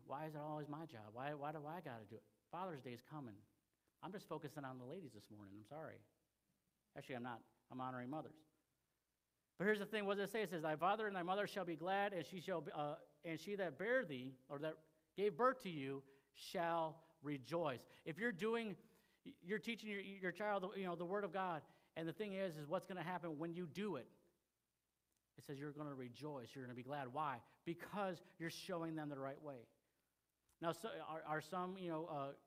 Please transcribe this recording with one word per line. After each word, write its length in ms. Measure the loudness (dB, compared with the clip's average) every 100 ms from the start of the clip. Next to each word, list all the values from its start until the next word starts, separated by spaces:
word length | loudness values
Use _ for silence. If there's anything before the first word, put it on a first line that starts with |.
| -6
"Why 200 | -4 -4
is 80 |
it 60 | -4
always 280 | -4 -2 -4
my 180 | -6 -8
job? 260 | -10 -10
Why, 220 | -4 -2
why 180 | -2 -2
do 60 | -4 -4
I 140 | -6
gotta 240 | -6 -8 -8
do 80 | -12
it?" 60 | -14 _ _
Father's 300 | -4 -4 -4
Day 120 | -6
is 100 | -10
coming. 340 | -8 -8 -8 -10 -18 _ _ _ _ _
I'm 100 | -8
just 160 | -6 -4
focusing 360 | -4 -4 -4
on 140 | -6 -6
the 60 |
ladies 280 | -6 -8 -8
this 180 | -12 -14
morning. 240 | -14 -12 -12
I'm 100 | -10
sorry. 300 | -8 -8 -10 -16 _ _ _ _ _ _ _ _ -10
Actually, 200 | -4 -2
I'm 60 |
not. 180 | -2 -4 -8 _ _
I'm 100 | -2
honoring 300 | -2 0 -2
mothers. 280 | -2 -4 -10 -20 _ _ _ _ _ _ _ _ _ _ 2
But 80 | 4
here's 120 | 4
the 80 | 4
thing. 200 | 0 4
What 100 | 4
does 140 | 2
it 20 |
say? 100 | 2
It 80 | 0
says, 120 | 2
"Thy 120 | 2
father 320 | 4 4 4 2
and 80 |
thy 80 | 0
mother 240 | 2 4 2
shall 200 | 0 -2
be 100 | 0
glad, 360 | 2 4 4
and 120 | 2
she 160 | -2 -4
shall 220 | 0 0
be, 100 | 0
uh, 220 | 0 0 0 -8 -10
and 140 | -4 -4
she 180 | -2 0
that 220 | 0 0
bare 260 | 4 6
thee, 300 | 4 -2 -4 -8 -6
or 100 | -2
that 160 | -2 -2 -12 _ _ 2
gave 200 | 4 8
birth 260 | 6 6
to 80 | 0
you, 320 | -2 0 -2 -6 -20 _
shall 600 | -14 -2 2 4 6 4 0 -14 -8
rejoice." 640 | -2 -2 2 4 4 2 -4 -10 -6
If 120 | 0
you're 140 | 0
doing, 420 | 2 2 2 0 -4 -8 -20 _ _ -14 -12
you're 160 | -2 -2
teaching 320 | 0 -2 -2
your, 100 | -4
your 320 | -4 -2 -2
child, 400 | 2 4 4 2 0
you 80 |
know, 120 | 0 0
the 80 |
Word 200 | 2 2
of 80 | 2
God, 300 | 2 2 0 -2 -20 _
and 140 | -2 -2
the 40 |
thing 200 | 0 -2
is, 240 | 0 0 0
is 100 | 0
what's 200 | 0 0
gonna 160 | -4
happen 360 | 0 0 0 0
when 140 | 0
you 140 | 0 -2
do 300 | 0 0 0
it? 120 | -4 -14 -20 _ _ _ _ _ _ _ _ _ _ -18
It 80 |
says 140 | -8 -4
you're 140 | -4
gonna 220 | -2 -4
rejoice, 540 | -4 -6 -6 -4 -4 -6
you're 100 | -8
gonna 100 | -6
be 80 | -6
glad. 300 | -4 -2 -2
Why? 280 | 0 0 0 -6 -10
Because 580 | -4 -4 -2 0 2 0 -6 -4
you're 120 | -4
showing 460 | -4 -2 0 2 0
them 140 | 0
the 80 | 0
right 220 | -2 -4
way. 240 | -6 -8 -10 _ _ _ _ _ _ _ _ 0
Now, 100 | 2
so, 160 | 2 0 -4 -4
are, 140 | -4 2
are 140 | 0
some, 360 | 2 0 2 0
you 120 | 0
know, 160 | 0 2
uh, 260 | 0 0 -4